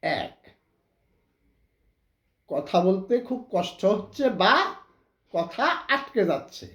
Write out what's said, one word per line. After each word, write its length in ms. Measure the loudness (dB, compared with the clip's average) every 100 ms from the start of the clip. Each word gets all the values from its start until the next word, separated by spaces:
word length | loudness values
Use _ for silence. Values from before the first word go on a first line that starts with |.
এক, 340 | -2 -4 -4 -12 -20 _ _ _ _ _ _ _ _ _ _ _ _ _ _ _ _ _ _ _ _
কথা 320 | -6 0 2
বলতে 400 | 4 2 2 -2 0
খুব 200 | -8 -4
কষ্ট 320 | -4 -4 0
হচ্ছে 460 | 0 0 -4 -2 -2
বা 240 | 2 4 4 2 -6 -20 _ _ _ _
কথা 320 | -4 -4 -2 -2 -2 -2
আটকে 280 | -4 -2 0
যাচ্ছে। 420 | 2 0 -4 -18 -18